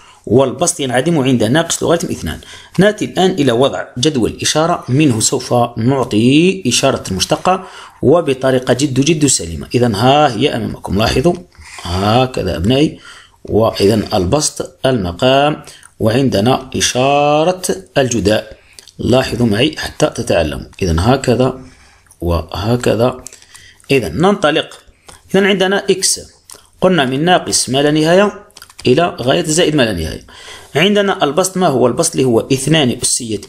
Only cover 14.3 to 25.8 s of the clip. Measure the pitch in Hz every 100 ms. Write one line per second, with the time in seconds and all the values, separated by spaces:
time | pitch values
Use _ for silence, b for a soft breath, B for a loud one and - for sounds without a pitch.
14.3 | 143 147 - - - 131 127 87 87 127
15.3 | 135 147 151 B B B - 107 117 135
16.3 | 101 110 135 - 101 - 123 135 143 147
17.3 | 151 160 185 - 190 - - 127 117 95
18.3 | 107 - - B B B - - 123 -
19.3 | 113 120 101 143 - - - 147 - 110
20.3 | 95 78 65 62 - 92 80 101 135 -
21.3 | 117 131 - B B B B B - 87
22.3 | 82 80 - 104 123 120 110 123 - -
23.3 | B B B B B - 135 95 85 185
24.3 | 208 147 160 - - - B B B B
25.3 | 190 196 196 190 202